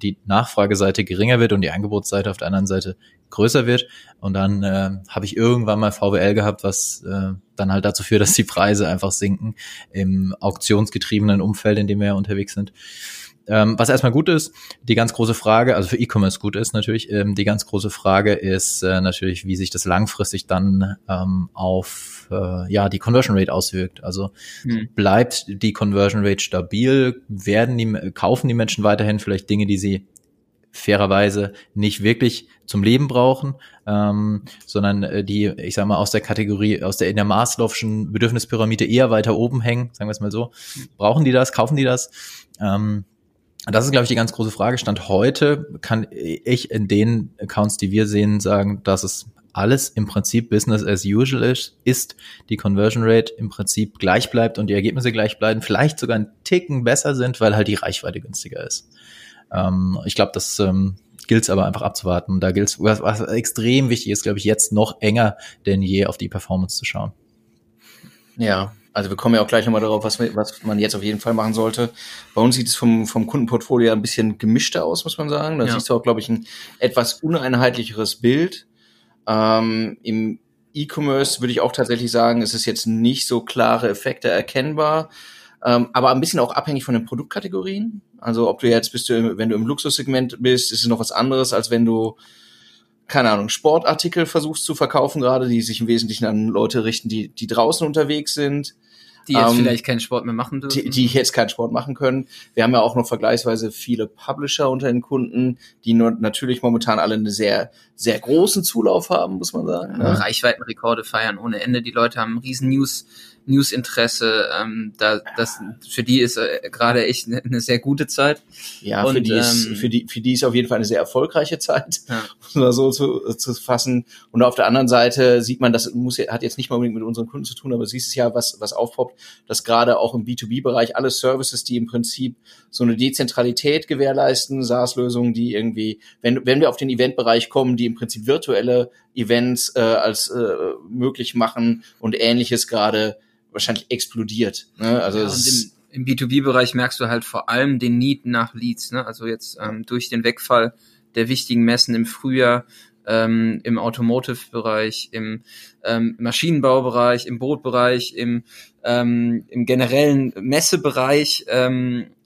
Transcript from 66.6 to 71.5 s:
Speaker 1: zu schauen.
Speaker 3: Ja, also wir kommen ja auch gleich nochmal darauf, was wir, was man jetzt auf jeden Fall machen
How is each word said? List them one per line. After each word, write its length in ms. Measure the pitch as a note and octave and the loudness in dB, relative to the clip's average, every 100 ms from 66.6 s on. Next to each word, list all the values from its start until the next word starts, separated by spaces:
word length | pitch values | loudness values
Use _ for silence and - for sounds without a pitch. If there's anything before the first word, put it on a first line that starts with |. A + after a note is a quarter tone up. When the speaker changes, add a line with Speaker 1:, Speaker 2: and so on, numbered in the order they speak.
| F#2 - | -2 -4
Speaker 1:
zu 80 | - | -8
schauen. 260 | G2 G#2 - _ _ _ _ _ _ _ - - _ _ - | -6 -8 -10 _ _ _ _ _ _ _ -20 -20 _ _ -8
Speaker 3:
Ja, 360 | A2 F#2+ G2 - _ | -2 0 -2 -8 _
also 160 | G#2 G2 | -6 -4
wir 80 | F#2+ | -2
kommen 180 | B2 A2+ | 2 4
ja 60 | |
auch 60 | G#2 | 4
gleich 180 | A#2 A2+ | 2 2
nochmal 160 | A2 | 2
darauf, 220 | A2 G#2+ | 2 0
was 160 | G#2+ - | -2 -2
wir, 160 | A#2 G#2 | -2 -2
was 280 | G#2+ - | -4 -6
man 160 | G#2+ G#2 | -4 0
jetzt 160 | G#2+ G#2+ | 0 -2
auf 80 | |
jeden 160 | G2+ G#2+ | -4 -4
Fall 140 | A#2 | -2
machen 200 | A2+ A2 | -2 0